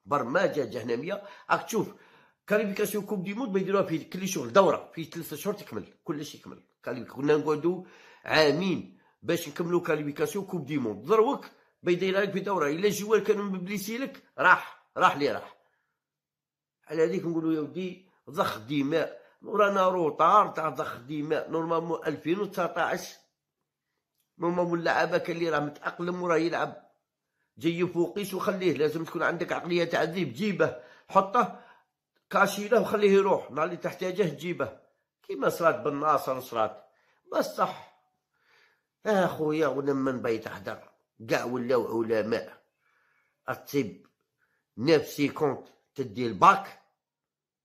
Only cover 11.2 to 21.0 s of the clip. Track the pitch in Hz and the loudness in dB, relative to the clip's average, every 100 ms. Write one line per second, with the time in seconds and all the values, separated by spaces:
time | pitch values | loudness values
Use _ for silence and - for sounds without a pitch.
11.2 | 233 269 - _ _ _ 180 180 190 190 | 4 0 -6 _ _ _ -2 0 2 0
12.2 | 202 185 202 185 143 160 208 175 208 214 | 0 -2 -2 0 0 2 0 0 2 2
13.2 | 202 202 202 185 175 208 202 233 269 - | 4 0 0 -6 -6 -6 -6 -6 -6 -8
14.2 | _ - 170 175 - - _ - 175 143 | _ 2 4 4 2 -18 _ 2 2 4
15.2 | 139 98 - - _ _ _ _ _ _ | -2 -2 -8 -20 _ _ _ _ _ _
16.2 | _ _ _ _ _ _ - 160 165 185 | _ _ _ _ _ _ -6 0 2 2
17.2 | 165 165 160 156 139 151 185 180 _ _ | -2 -2 0 -2 -4 -6 -8 -10 _ _
18.2 | - 160 - 110 110 147 139 160 135 - | -10 -2 -2 -2 -4 -2 0 0 -2 -6
19.2 | - _ - 202 196 196 185 185 156 - | -20 _ -4 2 4 4 2 4 0 4
20.2 | 165 208 175 - 156 156 151 120 | 6 6 4 0 -4 -4 -8 -8